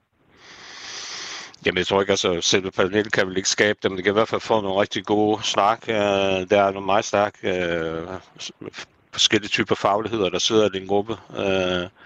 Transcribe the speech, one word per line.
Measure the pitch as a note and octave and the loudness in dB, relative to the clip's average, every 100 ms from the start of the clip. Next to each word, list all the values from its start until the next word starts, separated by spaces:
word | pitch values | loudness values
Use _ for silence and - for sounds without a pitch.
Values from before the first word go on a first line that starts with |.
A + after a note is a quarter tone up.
| _ _ _ _ - - - - - - - - - - - - - | _ _ _ _ -20 -20 -20 -18 -16 -14 -14 -14 -12 -14 -16 -4 -2
Jamen, | F2+ | 0
jeg | F2 | 2
tror | G2 | 2
ikke, | G2 | 2
altså, | F#2+ G2+ E2+ | 0 2 0
selve | - G#2 F#2+ | 2 0 0
panelet | - F#2 G#2+ G#2+ | -2 0 0 0
kan | - F#2+ | 0 0
vel | F#2 | -2
ikke | - | -2
skabe | - G#2 G2+ | 2 2 2
dem. | G#2 F#2+ | -4 0
Det | |
kan | F#2+ | 0
i | |
hvert | G2+ A2 | 2 0
fald | G2+ | -2
få | - A2 | 0 0
nogle | G2 F#2+ | 0 0
rigtig | G#2+ G#2+ F#2+ | 0 -2 0
gode | G#2 G#2+ G#2+ | 2 2 0
snak. | - G#2+ G2+ A2+ - | 0 2 2 2 -2
Øh, | A2 | 0
der | G#2 G2 G2 F#2+ F#2 G2+ | 2 2 2 0 2 4
er | G2 | 4
nogle | G2 G2 | 0 0
meget | G#2 - | 0 2
stærke, | G2+ G#2 - G#2+ F2+ | 0 0 -2 -4 -2
øh, | F2 E2+ D#2+ E2 F2+ F#2 - - - - G#2 - - _ _ | -2 -2 -4 -6 -8 -12 -16 -16 -16 -14 -16 -16 -18 _ _
forskellige | - - G#2+ G2+ | -2 2 2 0
typer | - G#2+ G#2+ | -2 0 2
fagligheder, | G#2 G#2 G#2+ A2+ F#2 | 2 2 -2 0 0
der | F2+ | 0
sidder | - A2 G#2 | 2 4 4
i | F#2+ | 0
den | F#2+ | -2
gruppe, | G2+ G#2+ A2 - A2 | -2 -2 -10 -10 -4
øh, | G2+ F#2+ F2+ F2+ F2+ _ | -2 0 0 -2 -4 _